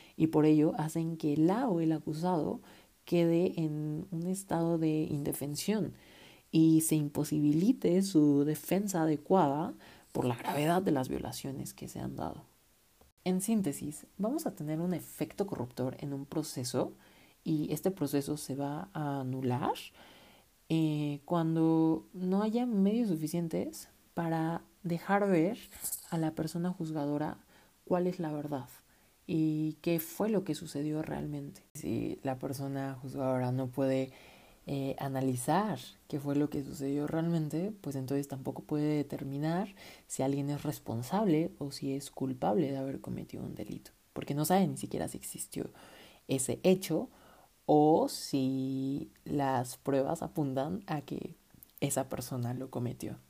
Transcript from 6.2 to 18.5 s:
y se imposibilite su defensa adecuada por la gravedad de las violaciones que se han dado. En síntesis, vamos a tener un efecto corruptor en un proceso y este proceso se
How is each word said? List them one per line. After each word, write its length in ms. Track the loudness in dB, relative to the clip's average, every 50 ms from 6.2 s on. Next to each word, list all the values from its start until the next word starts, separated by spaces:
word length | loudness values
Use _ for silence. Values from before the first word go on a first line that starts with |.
| -20 -20 -20 -20 _ _
y 320 | 4 6 8 8 8 6 6
se 120 | 4 2
imposibilite 1040 | 2 2 0 -2 -2 -2 0 0 2 4 4 4 6 6 4 4 4 4 4 4 4 4
su 420 | 4 6 6 6 8 6 6 4
defensa 580 | 2 0 -2 -2 0 0 0 0 0 0 0 2
adecuada 720 | 2 2 0 2 4 6 6 6 6 4 0 -2 -4 -6 -10 -16 -20 -20 -20 -18 -6 -4
por 120 | 0 0
la 120 | 0 0
gravedad 440 | -2 -4 -4 -2 0 2 2 2 2
de 120 | 2 2 2
las 160 | 2 0 -2
violaciones 680 | -4 -4 -4 -6 -8 -8 -8 -8 -8 -8 -8 -10 -12
que 140 | -12 -14 -12
se 100 | -10 -8
han 180 | -8 -8 -6
dado. 280 | -6 -8 -8 -8 -10 -14 -20 _ _ _ _ _ _ _ _ _ _ _ _ _ _ -4
En 160 | -2 -2 0
síntesis, 680 | 0 0 0 0 0 0 -2 -4 -6 -8 -8 -10 -14 -14 _
vamos 300 | -4 -2 -2 -2 -2 -2
a 80 | -4 -6
tener 260 | -6 -4 -4 -2 -2
un 140 | 0 -2 -2
efecto 520 | -4 -6 -8 -8 -6 -6 -4 -2 -4 -4
corruptor 500 | -2 -4 -4 -6 -6 -4 -4 -4 -4 -4 -6
en 120 | -6 -6 -6
un 120 | -6 -6
proceso 680 | -6 -4 -4 -4 -4 -6 -8 -6 -2 -2 -2 -2 -2 -4 -10 -20 -20 -20 -20 -20 -20 _ _ -4
y 280 | -2 -2 -2 0 -2 -2
este 180 | -2 -2 -2
proceso 480 | -2 0 -2 0 0 0 0 -2 -4 -6
se 180 | -6 -6